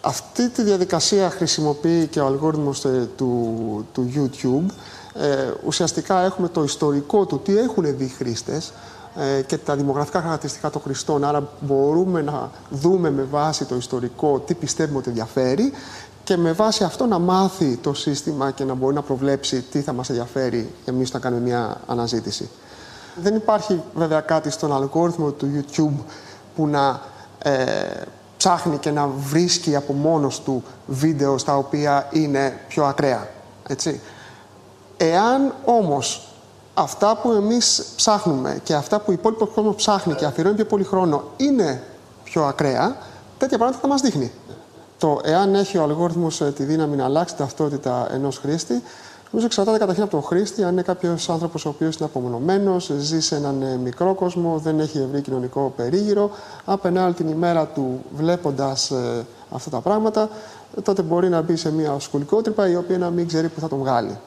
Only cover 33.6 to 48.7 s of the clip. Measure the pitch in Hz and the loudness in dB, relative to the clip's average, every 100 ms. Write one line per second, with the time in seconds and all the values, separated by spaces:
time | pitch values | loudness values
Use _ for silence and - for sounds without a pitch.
33.6 | - 135 165 143 - - - - - - | -8 -4 -4 -4 -10 -20 -20 -20 -20 -20
34.6 | - - - - 160 170 220 262 277 - | -20 -20 -20 0 4 4 4 4 2 0
35.6 | - 240 185 139 120 - - - - - | 2 4 4 0 -2 -6 -12 -20 -20 -20
36.6 | - - 151 - 208 220 240 220 202 240 | -6 -2 -2 2 2 4 2 2 4 2
37.6 | - - - - - 208 175 139 135 143 | 2 0 -2 0 2 4 2 0 -2 -4
38.6 | - 151 147 208 208 175 220 220 208 - | -2 -2 0 -2 0 2 2 2 0 2
39.6 | 214 208 - 196 175 139 147 143 170 208 | 0 2 2 2 0 0 -2 4 4 4
40.6 | 214 208 190 190 180 143 - - 277 269 | 2 2 2 2 4 2 -2 -2 2 4
41.6 | 170 127 - - - - - 165 147 139 | 2 0 -8 -20 -20 -20 -4 0 2 2
42.6 | 147 120 175 269 - - - - 262 254 | 2 2 0 -2 -14 -20 -20 -2 0 2
43.6 | 233 262 277 277 262 156 120 - - - | 2 2 0 2 2 0 -2 -6 -20 -20
44.6 | - - - - 160 143 - 165 196 196 | -20 -20 -20 -2 2 2 2 4 4 2
45.6 | 196 180 151 151 175 170 165 151 147 143 | 2 2 2 2 0 0 -2 0 -2 0
46.6 | 139 160 151 143 127 147 175 - 139 - | 0 0 0 0 2 2 0 -4 -6 -2
47.6 | 156 139 135 123 120 131 139 135 139 160 | -2 -2 -2 -2 -2 -2 -2 -4 -4 -4
48.6 | - | -2